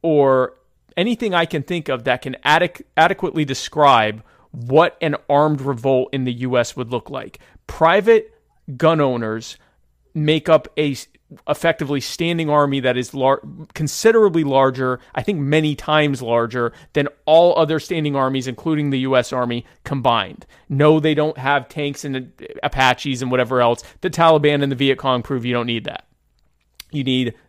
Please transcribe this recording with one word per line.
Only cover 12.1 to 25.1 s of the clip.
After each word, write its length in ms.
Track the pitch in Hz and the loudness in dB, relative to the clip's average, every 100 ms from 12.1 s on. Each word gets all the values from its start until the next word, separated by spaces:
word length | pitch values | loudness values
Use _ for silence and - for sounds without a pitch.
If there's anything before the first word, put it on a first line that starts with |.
| - 170 170 156 | -6 -4 -2 0
army 300 | 147 143 139 | 2 2 0
that 180 | 127 123 | -2 -2
is 160 | 123 | -4
lar-, 280 | 139 131 139 143 - 151 | -2 0 0 -4 -20 -18
considerably 680 | - 151 - 226 226 208 165 | -8 -6 0 2 4 4 2
larger, 560 | 147 135 135 127 131 127 - | 0 2 2 0 -4 -4 -8
I 80 | - | -8
think 180 | 120 185 | -4 -4
many 360 | 139 156 156 143 | 0 0 0 -4
times 460 | - 151 147 127 | -2 0 0 -2
larger, 520 | 120 117 117 123 120 - - | -2 0 0 -2 -4 -6 -6
than 140 | - 143 - - | -4 -4 -6 4
all 320 | 160 175 170 | 6 6 4
other 220 | 156 156 | 2 0
standing 360 | - 170 151 139 | -4 -4 -2 0
armies, 320 | 131 135 127 | -2 -2 -6
including 420 | 123 165 151 147 | -8 -4 -2 -2
the 100 | 135 | -2
U 160 | 131 131 | 2 0
S 160 | 120 | 0
Army 340 | 131 123 120 - _ | -4 -4 -4 -8 _
combined. 640 | - 139 123 117 95 - - _ _ | -8 -4 0 0 -2 -10 -20 _ _
No, 300 | 139 151 156 | 2 4 4
they 140 | 156 | 2
don't 240 | 151 151 156 | 0 -2 -4
have 320 | 131 143 123 | -2 -2 -2
tanks 340 | - 143 139 | -8 -8 -8
and, 120 | 147 131 | -8 -8
uh, 300 | 127 _ - - | -10 _ -20 -8
Apaches 580 | 143 131 131 127 143 127 | -6 0 2 2 -4 -6
and 100 | 127 | -2
whatever 300 | 127 123 127 | 0 0 2
else. 220 | 120 120 - - | 2 0 -6 -8
The 80 | 185 | -8
Taliban 540 | 160 165 156 147 147 | 2 4 6 4 2
and 80 | 139 | -2
the 40 | 131 | 0
Viet 220 | 135 131 | 0 0
Cong 240 | 139 | 0